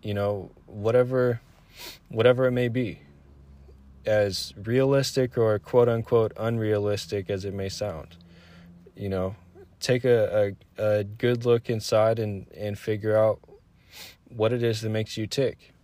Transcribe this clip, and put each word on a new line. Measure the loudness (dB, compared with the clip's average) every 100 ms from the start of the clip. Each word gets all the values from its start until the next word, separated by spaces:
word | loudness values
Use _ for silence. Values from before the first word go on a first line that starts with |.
you | -4
know, | -2 -2 -4 -8 -18
whatever, | -18 -4 2 4 4 2 0 0 -8 -20 _ -20 -20 -20 _
whatever | 4 4 6 2
it |
may | 2 0
be, | -2 -4 -6 -18 -20 -20 -20 -20 -20 -20 -20 -20 -12 0
as | 2 2 -2 -10 -10
realistic | -2 2 4 2 2 0 0 2
or | 2 0
quote | 2 4 4
unquote | 2 2 2 2 -2
unrealistic | -4 -2 0 0 0 -4 -4 -8 -4
as | -6
it | -6
may | -8 -8
sound, | -6 -8 -8 -14 -20 -20 -20 -20 -20 -20 -20 -20 -10
you | -6
know, | -4 -4 -8 -20 -20 -20 _
take | -2 0 4
a, | 2 2 2 0 -2 -18 -4
a, |
a | 0 0
good | -2 -2 -2 0
look | 2 2 2
inside | -6 0 2 4 2
and, | -2 -6 -12 -10
and | -8 -8
figure | -6 -4 0 4
out | 4 0 -8 -20 _ _ _ -20 -20 -20 _
what | -2 0
it | 2
is | 0 -2
that | -4
makes | -4 -6 -8
you | -6
tick. | -2 -2 -4 -20 _